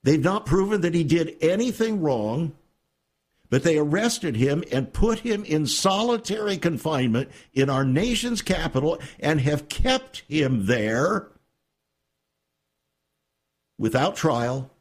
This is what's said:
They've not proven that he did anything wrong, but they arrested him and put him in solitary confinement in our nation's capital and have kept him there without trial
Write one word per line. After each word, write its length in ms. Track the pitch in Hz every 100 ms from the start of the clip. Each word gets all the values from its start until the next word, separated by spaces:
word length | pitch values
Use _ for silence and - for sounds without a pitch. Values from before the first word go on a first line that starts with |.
They've 180 | 139 151
not 240 | 156 202 208
proven 340 | 180 196 208
that 140 | 170
he 100 | 170
did 320 | 151 170 160 -
anything 600 | 160 190 247 - 226 208
wrong, 520 | 156 123 107 131 165 - _ _ _ _ _ _ _ _ _
but 140 | 131
they 160 | 170 151
arrested 560 | 147 175 233 - 170
him 300 | 110 131 151 -
and 200 | 131 120
put 280 | - 220 220
him 240 | 240 202
in 240 | 202 156 147
solitary 880 | - 190 190 240 233 233 214 208 190
confinement 760 | 170 151 160 147 127 113 139 - -
in 160 | 131 135
our 140 | 135
nation's 580 | 135 135 233 220 240 226
capital 560 | - 185 160 131 151 - - -
and 200 | 139 156
have 280 | 135 147 -
kept 560 | - 254 262 - - _
him 380 | 156 135 123 95
there 600 | 123 107 117 160 202 - _ _ _ _ _ _ _ _ _ _ _ _ _ _ _ _ _ _ _ _ _ _ _ _ -
without 380 | 110 127 147 147
trial 560 | 160 120 120 135 131 _